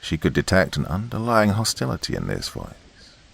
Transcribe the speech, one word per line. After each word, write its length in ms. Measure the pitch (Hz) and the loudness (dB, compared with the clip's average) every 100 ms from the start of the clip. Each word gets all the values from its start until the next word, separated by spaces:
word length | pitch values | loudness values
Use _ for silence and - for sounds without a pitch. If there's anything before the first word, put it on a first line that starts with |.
She 180 | - 165 | -2 0
could 140 | 175 | 2
detect 440 | - - 95 85 - | 2 2 4 4 0
an 100 | - | -2
underlying 640 | 90 113 127 113 117 107 | -2 -4 -4 0 4 4
hostility 680 | 101 113 - 131 120 - 50 | 4 0 -2 -2 -4 -4 -4
in 100 | 50 | -2
this 220 | 50 - | -4 -6
voice. 260 | - 50 - - - - - - | -8 -12 -14 -20 -20 -20 -20 -20